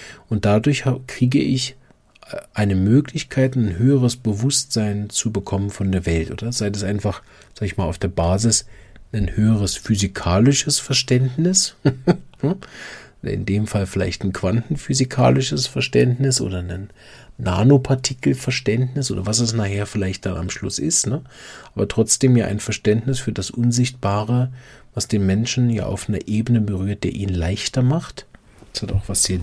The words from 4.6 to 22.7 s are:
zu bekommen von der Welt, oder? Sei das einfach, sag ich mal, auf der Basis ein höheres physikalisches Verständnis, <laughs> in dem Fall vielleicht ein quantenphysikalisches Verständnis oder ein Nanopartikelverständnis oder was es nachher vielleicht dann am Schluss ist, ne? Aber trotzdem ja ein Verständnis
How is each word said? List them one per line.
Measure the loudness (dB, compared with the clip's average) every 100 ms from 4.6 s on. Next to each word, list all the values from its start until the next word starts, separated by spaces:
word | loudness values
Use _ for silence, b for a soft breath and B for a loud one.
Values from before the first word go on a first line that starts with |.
| -2 -2 -2 -2 -4
zu | -4 -2
bekommen | -4 -2 -2 -2
von | -2 0
der | 0 0
Welt, | -2 -2
oder? | -6 -6
Sei | -2 -2
das | -2
einfach, | -2 -2 -2 -4 B B B
sag | -8 -6
ich | -2
mal, | -4
auf | -2
der | -4
Basis | 0 2 2 2 0 -2 b b b -8
ein | -4 -2 2
höheres | 4 4 0 -4
physikalisches | -2 0 0 -2 2 4 6 4 0 -2
Verständnis, | 0 -2 2 2 2 0 0 2 -2 0
<laughs> | 0 0 0 0 -2 -4 -2 -2 B B B B B B -6
in | -4 0
dem | 0 0
Fall | -2 -2
vielleicht | -2 -2 -2
ein | -4
quantenphysikalisches | -2 0 0 0 -6 -2 -2 0 4 4 4 0 -2 -4
Verständnis | -4 0 2 4 2 0 0
oder | -2 -4
ein | -6 -8 -10 B B B B -6
Nanopartikelverständnis | -2 4 6 6 4 -2 -2 -2 -2 -2 -2 -2 0 0 0 -2 -4
oder | -4 -2
was | 0
es | 0
nachher | 0 0 -2 -2
vielleicht | -2 -2 -2 -4
dann | -4
am | -6
Schluss | -6 -6 -4
ist, | -2 0 0
ne? | -4 B B B B B
Aber | -4 -2
trotzdem | 2 2 4 4 4
ja | 2
ein | -4
Verständnis | -4